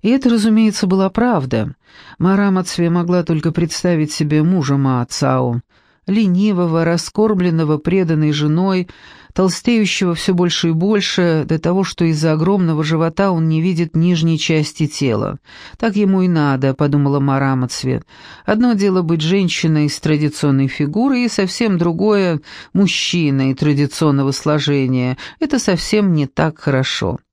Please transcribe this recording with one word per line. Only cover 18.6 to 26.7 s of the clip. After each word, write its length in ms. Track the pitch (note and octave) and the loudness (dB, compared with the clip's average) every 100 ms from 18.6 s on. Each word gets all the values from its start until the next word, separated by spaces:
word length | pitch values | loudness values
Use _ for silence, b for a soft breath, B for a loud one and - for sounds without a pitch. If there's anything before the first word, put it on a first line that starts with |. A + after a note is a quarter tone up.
| B3 | 2
дело 280 | A3 G3 F#3 | 2 2 0
быть 200 | E3 E3 | 0 -2
женщиной 680 | D#3 G3 F#3 - E3 D#3 D3 | 0 0 0 0 0 2 0
с 100 | - | -2
традиционной 680 | D3+ D3+ D3+ D3 D3 C3+ C3+ | -2 0 0 0 0 2 0
фигурой, 580 | - D3 F#3+ C4 B3+ A#3+ | -2 -2 0 0 0 0
и 40 | |
совсем 480 | - F#3+ - A3+ F#3 | -2 -4 -2 0 0
другое — 640 | E3+ E3 G#3 G#3 F#3 D#3 B B B | 0 0 0 2 0 -2 B B B
мужчиной 800 | F3+ G3 - - F3 D3+ C3+ C3+ | 0 0 0 -2 0 0 2 0
традиционного 760 | C3 D3 C#3+ C#3+ - D#3 C#3 C#3 | 0 0 2 0 0 2 2 0
сложения. 840 | C3+ D#3 D3+ C#3+ C#3+ C3 B2+ B2+ B2+ B B | -2 -2 -2 0 0 0 0 -2 -4 B B
Это 200 | D4+ C4 | -4 -2
совсем 540 | A3 F3 - G#3+ G3 | 0 -2 0 0 2
не 140 | D#3+ C#3 | 2 0
так 320 | - D#3 D#3 | 0 -2 -2
хорошо". 600 | - | -2